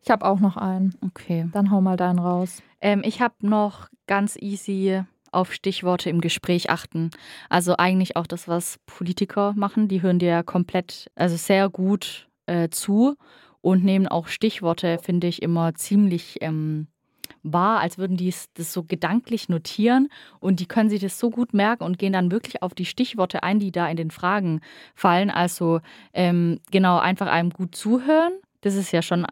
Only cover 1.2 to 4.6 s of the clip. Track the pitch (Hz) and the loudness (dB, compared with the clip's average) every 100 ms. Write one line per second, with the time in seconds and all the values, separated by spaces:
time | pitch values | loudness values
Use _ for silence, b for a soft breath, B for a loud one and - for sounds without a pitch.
1.2 | - 170 165 202 202 196 190 180 180 180 | -4 -4 -2 0 2 4 2 2 0 2
2.2 | 175 180 185 - b _ 202 202 226 - | 0 -2 -4 -8 b _ 0 0 -2 -2
3.2 | 240 _ 208 214 208 - - _ - 196 | -2 _ 0 2 0 -4 -20 _ -2 0
4.2 | 202 - 202 196 | 0 -4 -10 -8